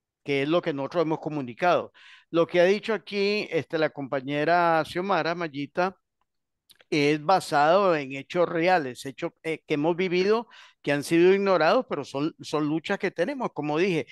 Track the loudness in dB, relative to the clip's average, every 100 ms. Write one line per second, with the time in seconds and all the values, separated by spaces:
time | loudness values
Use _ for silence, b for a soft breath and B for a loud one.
0 | _ _ -4 -2 2 0 0 -4 -4 -2
1 | -2 -2 -4 -8 -8 -2 2 2 -2 B
2 | B B B 0 2 4 4 4 -2 -6
3 | -4 -2 0 -2 -4 -6 -4 -2 -2 -4
4 | -6 -6 -4 -2 0 2 4 2 0 -6
5 | -2 -2 -2 -4 -8 -8 -6 -2 -4 -4
6 | _ _ _ _ _ _ _ _ _ 0
7 | 2 0 2 2 2 2 4 4 4 0
8 | -2 -10 -6 0 0 2 2 2 0 -8
9 | -12 -8 -10 -8 -8 -8 _ 0 0 0
10 | 0 0 2 0 -2 B B _ -2 -2
11 | 2 4 6 4 2 2 4 2 0 -8
12 | -6 -6 -6 -6 -6 -2 -2 -2 -4 -4
13 | -4 -2 -4 -4 -8 -6 -4 -2 0 -2
14 | -6